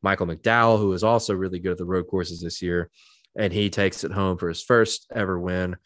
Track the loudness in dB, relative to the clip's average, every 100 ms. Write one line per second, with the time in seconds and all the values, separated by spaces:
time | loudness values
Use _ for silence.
0 | 0 0 -2 -2 2 4 4 4 2 2
1 | 2 2 2 -2 -2 -4 -4 -4 -2 -2
2 | -2 -4 -4 -6 -10 -6 -2 -2 -2 _
3 | _ _ _ -4 -2 0 0 2 0 0
4 | -6 -2 0 0 -4 -4 2 4 4 0
5 | -6 -4 -2 -2 -2 -2 -2 -4